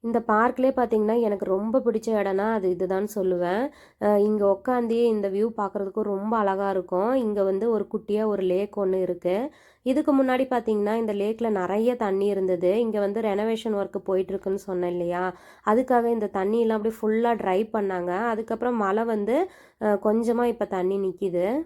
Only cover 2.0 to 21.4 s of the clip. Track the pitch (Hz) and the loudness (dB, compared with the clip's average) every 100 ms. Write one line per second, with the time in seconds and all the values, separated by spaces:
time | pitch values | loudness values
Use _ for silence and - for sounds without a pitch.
2 | 220 220 196 190 208 226 185 175 185 190 | 0 0 0 0 0 0 0 -2 -2 -2
3 | 208 208 185 180 175 196 285 - - _ | -2 -2 0 0 0 0 -2 -8 -20 _
4 | 208 208 208 214 202 196 - 247 233 233 | 2 4 4 2 2 2 0 -2 0 2
5 | 233 214 196 196 226 220 196 196 196 202 | 2 2 -2 0 -2 -2 -6 -4 -6 -4
6 | 208 190 208 226 196 190 196 190 180 185 | -2 -2 -2 0 0 0 0 -2 -2 0
7 | 214 262 226 208 190 190 226 220 208 214 | 0 0 0 0 0 0 0 0 -2 -6
8 | - 208 214 202 185 185 202 208 190 190 | -2 -2 0 0 0 0 -2 -2 0 0
9 | 180 175 175 190 277 - - _ 254 262 | -2 -2 0 -2 -2 -10 -20 _ 0 0
10 | 302 277 262 254 262 247 233 214 208 226 | 4 2 4 2 0 -2 0 0 0 0
11 | 226 202 202 220 233 202 180 202 226 247 | -2 -2 -2 -2 -2 0 0 0 0 0
12 | 214 190 202 196 190 175 180 208 233 208 | -2 0 0 0 0 2 2 2 0 0
13 | 202 202 220 196 220 226 226 202 196 202 | -2 0 0 0 0 -2 -2 -2 -2 -6
14 | - 185 185 190 196 196 190 180 180 175 | -2 -2 0 -4 -4 -6 -4 -4 -2 -2
15 | 170 175 185 180 - - - 220 262 240 | -4 -2 -4 -6 -20 -8 0 2 4 2
16 | 233 233 208 202 190 226 226 220 214 220 | 2 0 -2 -2 0 2 2 0 -2 -2
17 | 214 220 233 226 196 185 220 220 202 185 | -2 0 0 0 0 0 0 -2 -2 -2
18 | 175 180 233 220 226 226 240 240 196 208 | -2 -2 -2 -4 -4 -4 -2 0 0 0
19 | 226 220 208 262 370 - - _ 214 202 | 0 -2 0 0 0 -6 -20 _ 0 2
20 | 214 220 233 240 240 226 202 190 180 196 | 2 2 2 0 0 -2 -4 -2 0 0
21 | 190 180 196 175 | -2 -4 -2 0